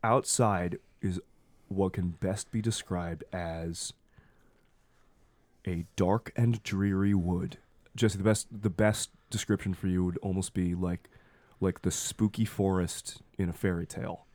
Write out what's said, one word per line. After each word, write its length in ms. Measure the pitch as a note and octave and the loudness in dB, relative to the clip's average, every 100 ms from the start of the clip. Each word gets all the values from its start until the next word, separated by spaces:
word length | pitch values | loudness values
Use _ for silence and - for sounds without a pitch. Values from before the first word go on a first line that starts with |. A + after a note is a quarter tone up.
outside 760 | A2+ B2+ - - A#2 F#2+ F2 - _ _ | 6 4 4 2 4 4 0 -4 _ _
is 200 | G2 F2+ - _ _ _ _ | -2 -2 -8 _ _ _ _
what 240 | F#2+ F#2+ | 0 0
can 160 | F#2+ F2+ | 0 -4
best 400 | E2 F#2+ G2 - | -2 -4 -4 -4
be 100 | A2+ | -2
described 640 | A2 A2 - F2+ E2+ E2 - | -2 -2 -4 -4 -4 -8 -8
as 600 | F2+ E2+ E2 E2 E2+ - - _ _ _ _ _ _ _ _ _ _ _ _ _ _ _ _ - | -8 -6 -6 -6 -6 -10 -14 _ _ _ _ _ _ _ _ _ _ _ _ _ _ _ _ -6
a 180 | E2+ E2+ - | -4 -6 0
dark 360 | F#2 G#2+ - - | 2 2 0 0
and 260 | A#2 A2+ | 2 2
dreary 520 | - G2 G2 F#2+ G2+ | -2 0 2 4 4
wood. 440 | G2+ F2 F2+ F2+ - _ _ _ - | 4 2 0 -2 -10 _ _ _ 0
Jesse, 220 | A2+ G2 | 2 4
the 60 | |
best, 220 | G2 G#2+ - | 2 2 0
the 200 | G#2+ G#2+ | -4 -4
best 400 | F2 G#2+ G#2 - _ _ | 2 2 2 -6 _ _
description 440 | G#2+ - G2+ G2+ | -8 0 0 0
for 120 | F2+ F#2+ | -2 0
you 180 | F2+ | 2
would 140 | F2+ E2+ | 0 -2
almost 360 | G2 F#2 F#2 | -4 -2 -2
be 200 | G2 F2+ | -2 -2
like, 340 | F2 F2+ F2 - - _ _ _ _ | 0 -2 -4 -8 -20 _ _ _ _
like 220 | G2 - | -2 0
the 80 | F#2 | -2
spooky 540 | - - - A2 - | -2 -6 0 0 2
forest 760 | A2 - G2 F#2 F2 - - - - - | -2 2 2 2 0 -4 -12 -16 -20 -4
in 100 | F2+ | -2
a 40 | |
fairy 340 | E2+ G2 E2+ E2+ | 0 -2 -2 -4
tale 380 | - - - - | -8 -8 -10 -14